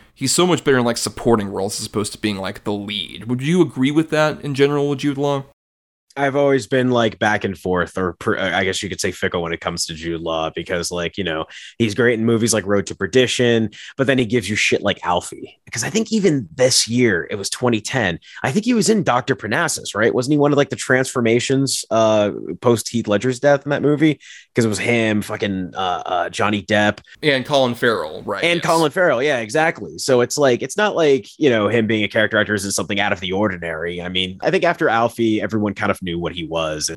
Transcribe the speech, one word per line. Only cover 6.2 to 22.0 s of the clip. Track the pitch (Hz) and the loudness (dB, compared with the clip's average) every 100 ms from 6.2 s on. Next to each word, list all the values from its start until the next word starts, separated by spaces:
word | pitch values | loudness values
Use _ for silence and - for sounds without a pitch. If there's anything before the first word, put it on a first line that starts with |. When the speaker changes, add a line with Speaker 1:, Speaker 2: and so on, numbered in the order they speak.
| 143 139 | 0 2
Speaker 2:
always | 143 139 110 | 4 2 2
been, | 131 127 | 0 2
like, | 120 117 - | 4 2 2
back | 107 107 104 | 0 0 -2
and | 92 | -4
forth, | 92 90 85 - | -2 -2 -2 -2
or | 92 82 | -4 -4
per-, | - 101 | -4 -2
I | 95 87 95 | 0 0 0
guess | 92 | -2
you | 98 | -6
could | 87 | -6
say | 98 | -6
fickle | 90 95 90 | -4 -4 -2
when | 85 | -4
it | 85 | -4
comes | 87 85 - | -6 -6 -6
to | |
Jude | 82 82 82 | -8 -8 -6
Law, | 82 80 80 | -4 -4 -4
because, | - 85 90 82 | -6 -6 -6 -4
like, | 87 85 - | -6 -6 -6
you | |
know, | 90 80 80 - - - | -6 -6 -8 -12 -16 -4
he's | 117 104 | -2 2
great | 120 113 | 2 2
in | 113 | 2
movies | 117 113 | 2 2
like | 110 92 | 0 0
Road | 101 95 | 0 -2
to | - | -4
Perdition, | 95 127 123 - 123 117 110 - - - | 0 2 2 2 2 2 0 -4 -14 -2
but | 131 | 0
then | 131 | 2
he | 117 | 0
gives | 120 95 | -2 -2
you | 104 | -2
shit | - - | 0 0
like | 98 90 87 | 0 -4 -2
Alfie. | 87 - - - _ | -2 -4 -12 -16 _
Because | - - 147 | -12 -8 -4
I | |
think | 196 220 | -2 0
even | 220 190 147 92 | 2 2 2 -2
this | - 127 123 - | 0 2 2 2
year, | 117 120 85 - | 2 4 2 -2
it | 104 | -8
was | 95 | -8
twenty | - 123 113 | -2 0 0
ten, | - 135 101 82 - - | -2 -2 0 -2 -8 -6
I | 120 | -2
think | 156 214 | -2 0
he | |
was | 240 175 | 2 2
in | 220 | 2
Doctor | 139 123 127 120 | 2 0 0 -4
Parnassus, | 104 131 165 - - 98 | -2 -2 -2 -4 -6 0
right? | 113 | 2
Wasn't | 120 123 | 2 2
he | 151 | 2
one | 143 | 4
of, | 143 | 4
like, | 143 | 2
the | 113 | -2
transformations, | - 131 131 131 113 120 - 135 135 - - | 0 2 2 0 2 2 2 0 0 -2 -2
uh, | 110 | 2